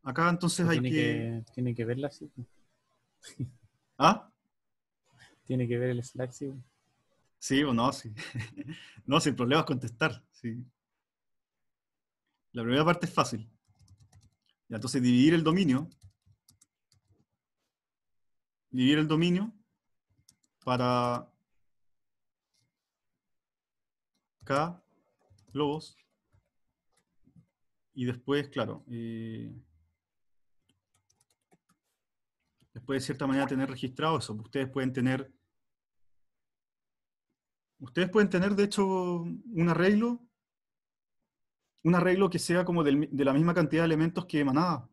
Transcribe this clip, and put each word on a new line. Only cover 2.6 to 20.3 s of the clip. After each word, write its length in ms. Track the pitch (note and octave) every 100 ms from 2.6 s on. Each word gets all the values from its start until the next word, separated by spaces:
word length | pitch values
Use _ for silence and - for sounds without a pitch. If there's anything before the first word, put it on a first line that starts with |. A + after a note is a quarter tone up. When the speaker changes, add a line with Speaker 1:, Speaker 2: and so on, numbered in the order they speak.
| _ _ _ _ _ _ - - C3 - _ _ _ -
Speaker 1:
¿Ah? 320 | D3+ A3 - _ _ _ _ _ _ _ _ _ - _
Speaker 2:
Tiene 200 | - B2+
que 120 | A#2 A#2+
ver 140 | B2+
el 120 | A#2+
Slack, 300 | A#2+ B2+ B2+
sí. 200 | - C#3 C3+ B2 _ _ _ _ _ _ _
Speaker 1:
Sí 240 | - C3+
o 100 | D3
no, 200 | A#2 B2
sí. 200 | A2 A2+
<laughs> 920 | G#2+ - B2 A2 - - D#3+ - -
No, 160 | - D#3
si 80 | D#3
el 60 | A2+
problema 240 | A#2+ D#3
es 40 |
contestar, 560 | D3+ C3 A#2+ - - - _
sí. 320 | _ A#2 A#2 B2 _ _ _ _ _ _ _ _ _ _ _ _ _ _ _ _ _ _
La 120 | A#2+
primera 200 | A#2 C3+
parte 220 | D#3+ F3
es 80 | E3+
fácil. 360 | - C3+ G#2 A2 _ _ _ - - - - _ _ _ _ _
Ya, 80 |
entonces 260 | A2 B2 C3+
dividir 320 | B2 B2 D3
el 120 | E3
dominio. 440 | D#3+ F3+ F3 B2+ E3 _ - _ _ _ _ _ _ _ _ _ _ _ _ _ _ _ _ _ _ _ _ _ _ _ _ _ _
Dividir 280 | B2 B2+ D3+
el 100 | D3+
dominio 460 | D#3 F3 F3+ A3 - _ _ _ _ _ _ _